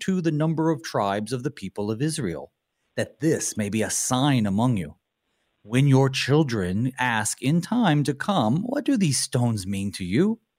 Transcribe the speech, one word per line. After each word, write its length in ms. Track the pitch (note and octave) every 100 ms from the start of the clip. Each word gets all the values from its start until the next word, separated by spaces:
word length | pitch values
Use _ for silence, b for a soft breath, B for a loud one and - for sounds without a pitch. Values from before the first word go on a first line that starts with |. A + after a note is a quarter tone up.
to 200 | - F#3
the 120 | E3
number 360 | D3+ D#3+ D#3 D#3+
of 140 | D#3+
tribes 500 | - B2+ G2+ G2+ G#2+
of 120 | B2+
the 60 | B2+
people 400 | - F#2+ - G#2
of 100 | A2
Israel, 480 | D3+ D#3 G#2 D2+ - _ _ _ _ -
that 240 | A2 -
this 360 | D#3+ B2+ - -
may 120 | G2+
be 140 | A2
a 60 | G2
sign 580 | - - B2+ C#3 C3 G#2
among 300 | G2 B2+ A2
you. 200 | D2+ - _ _ _ _ _ _
When 240 | G#2 B2 C#3+
your 240 | C3 C3+
children 800 | C3 - D3 D3 A2+ F2+ F#2+ B2+ -
ask 420 | B2+ A2+ G#2 -
in 200 | B2+ E3+
time 420 | E3+ A#3+ G#3 D3
to 120 | C#3+
come, 500 | C3+ - G3 A2 D3+
'What 200 | B3 C4+
do 120 | - C4+
these 240 | F3 C3
stones 440 | - B2+ A#2+ A2
mean 280 | F#2 G2 G2
to 120 | -
you?' 360 | F2+ G#2+ G3+ A3+ _